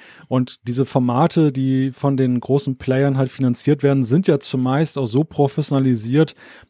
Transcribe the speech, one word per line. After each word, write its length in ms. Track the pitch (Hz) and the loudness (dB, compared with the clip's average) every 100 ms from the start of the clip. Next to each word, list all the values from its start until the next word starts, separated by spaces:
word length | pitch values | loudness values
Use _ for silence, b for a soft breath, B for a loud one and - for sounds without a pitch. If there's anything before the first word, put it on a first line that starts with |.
| B B B | B B B
Und 380 | 127 123 - 110 | -2 -2 -6 -6
diese 160 | 123 | -4
Formate, 680 | 131 135 123 123 165 170 151 | 0 0 2 2 2 2 0
die 400 | 131 131 131 135 | 0 -2 0 -2
von 260 | 127 143 135 | -2 -2 0
den 220 | 131 123 | 0 0
großen 380 | - 139 135 127 | 0 0 0 -6
Playern 400 | - 131 139 135 | -2 0 2 0
halt 100 | 131 | -2
finanziert 540 | - 131 120 - 143 | -2 -2 0 0 2
werden, 200 | 143 139 | 2 2
sind 240 | 117 147 190 | 2 2 2
ja 120 | 143 | 0
zumeist 580 | - 131 127 135 160 143 | -2 -4 0 0 -2 -2
auch 80 | 123 | -2
so 180 | 120 | 0
professionalisiert, 1120 | 160 - 139 - 143 139 135 117 113 139 156 - B B | -2 0 0 0 -2 0 2 0 0 2 0 -2 B B